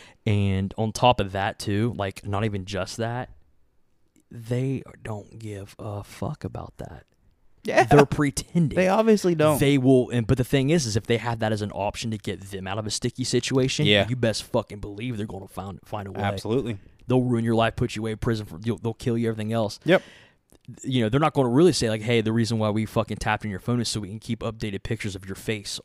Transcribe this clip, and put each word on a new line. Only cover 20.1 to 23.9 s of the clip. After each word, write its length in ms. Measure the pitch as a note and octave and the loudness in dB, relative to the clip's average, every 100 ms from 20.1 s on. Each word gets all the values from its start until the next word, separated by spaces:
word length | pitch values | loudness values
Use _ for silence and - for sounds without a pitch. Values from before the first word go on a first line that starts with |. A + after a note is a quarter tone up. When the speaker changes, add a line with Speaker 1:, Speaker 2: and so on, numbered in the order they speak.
| - - _ _ _ - - | -16 -20 _ _ _ -20 -12
Speaker 1:
You 180 | - B2+ | -2 0
know, 60 | A2 | 2
they're 100 | C3 | 2
not 140 | D#3 | 2
gonna 140 | C#3+ C3 | 2 4
really 240 | B2 F3+ | 6 6
say, 180 | B2+ A#2 | 6 0
like, 120 | A2 | -2
"Hey, 180 | A2 A#2 | 0 2
the 120 | A2 | 2
reason 260 | A2+ A2 A2+ | 2 2 2
why 120 | G#2+ | 0
we 160 | G#2+ G#2+ | 0 0
fucking 300 | - G#2 G#2+ | -2 -2 -2
tapped 280 | A#2 G#2+ | -2 -2
in 60 | G#2+ | -2
your 80 | F#2 | -6
phone 200 | - A#2+ | -2 -2
is 80 | |
so 100 | A2 | -2